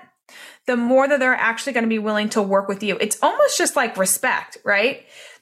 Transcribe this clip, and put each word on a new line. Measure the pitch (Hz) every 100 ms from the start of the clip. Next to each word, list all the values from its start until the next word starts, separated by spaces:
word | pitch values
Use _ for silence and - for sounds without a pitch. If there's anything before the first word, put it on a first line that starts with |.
| - _ _ - - - -
the | 247
more | 240 262 277
that | 285
they're | 254
actually | 247 220 226 277
gonna | 233 226
be | 220
willing | 214 208 214
to | 220
work | 196 196 196
with | 196
you. | 208 180
It's | 214 -
almost | 302 480 571 -
just | 339 294
like | 226 190
respect, | 190 - 254 185 - -
right? | - 202 240 - - - - -